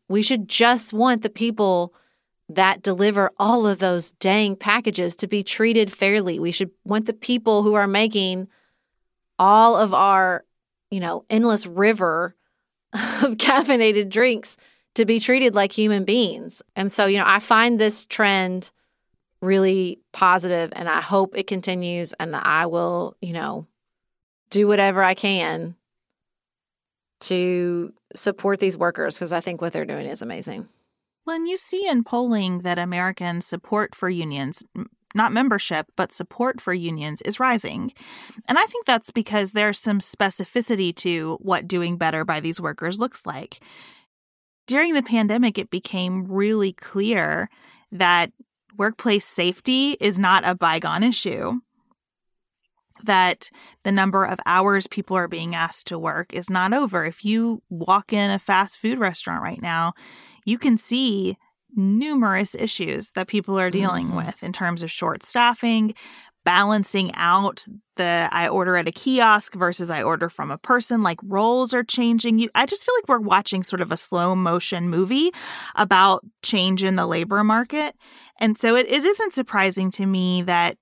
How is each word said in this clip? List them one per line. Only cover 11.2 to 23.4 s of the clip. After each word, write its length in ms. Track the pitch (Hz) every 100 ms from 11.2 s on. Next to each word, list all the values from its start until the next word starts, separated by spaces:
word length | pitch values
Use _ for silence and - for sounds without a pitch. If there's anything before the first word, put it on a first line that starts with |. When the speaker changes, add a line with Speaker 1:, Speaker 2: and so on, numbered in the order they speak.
| -
Speaker 1:
endless 360 | 220 233 208 196
river 680 | 175 202 220 180 160 180 - _ _ _
<laughs> 280 | _ _
of 440 | 214 220 - 269 220
caffeinated 720 | - 269 285 254 220 208 196
drinks 480 | 202 254 226 - - _ _ _ -
to 100 | 214
be 140 | 226
treated 360 | 220 254 254 208
like 160 | 196
human 320 | - 214 208 190
beings. 560 | 226 214 - - - - -
And 160 | 196
so, 140 | 196 202
you 100 | 196
know, 60 | 180
I 140 | 196
find 400 | 208 226 233 233
this 260 | 214 214 -
trend 640 | - 208 196 185 185 185 _ _ _ _ _ _ _
really 580 | 185 190 190 190 185 - _
positive, 600 | - 185 180 180 175 165 -
and 120 | 170
I 140 | 156
hope 340 | - 196 190 196
it 120 | 196
continues, 640 | 190 185 185 175 175 170 -
and 160 | 165 151
I 300 | - 156 170
will, 480 | 170 170 175 175 -
you 120 | 180
know, 320 | 170